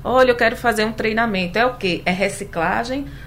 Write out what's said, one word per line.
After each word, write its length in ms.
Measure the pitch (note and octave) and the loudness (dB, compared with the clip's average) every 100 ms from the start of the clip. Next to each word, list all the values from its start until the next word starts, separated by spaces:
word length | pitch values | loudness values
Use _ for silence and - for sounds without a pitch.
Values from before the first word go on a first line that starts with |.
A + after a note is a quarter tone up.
Olha, 260 | - B3+ B3+ | 0 4 6
eu 60 | A#3+ | 4
quero 200 | A#3 A#3+ | 2 2
fazer 280 | A#3+ G#3+ | -2 0
um 80 | G#3+ | 0
treinamento. 680 | A3+ A3 A3 A#3 F#3+ F3+ G#3+ | -2 -2 0 0 0 -2 2
É 80 | B3+ | 0
o 80 | |
quê? 280 | B3 F#3+ E3 F3 | 0 -2 -2 -2
É 60 | |
reciclagem 920 | F#3 G3 G3 G3+ F3 E3 G#3 A#3+ C4+ C#4 - | 0 0 -2 -8 -2 0 0 -2 -4 -6 -10